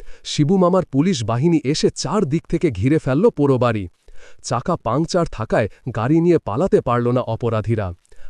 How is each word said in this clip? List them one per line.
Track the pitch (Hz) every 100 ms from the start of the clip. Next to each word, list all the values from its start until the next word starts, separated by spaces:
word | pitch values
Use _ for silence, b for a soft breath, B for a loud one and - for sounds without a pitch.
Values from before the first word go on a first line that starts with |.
| b b
শিবু | - - 147 196
মামার | 175 185
পুলিশ | 170 135 175 139
বাহিনী | 110 120 165 165
এসে | 127 156 214
চার | - 135 196
দিক | 165 160 -
থেকে | 170 170
ঘিরে | 98 127 156
ফেলল | - 135 226
পোড়ো | - 143 127
বাড়ি। | 123 110 90 _ b b b b
চাকা | - 120 - 165
পাংচার | 113 131 165 180 165
থাকায় | - 110 170 107 b b 117
গাড়ি | 117 165
নিয়ে | 175 160
পালাতে | - 107 190 196
পারল | 120 120 120
না | 123
অপরাধীরা। | 113 113 117 110 104 113 95 87 _ b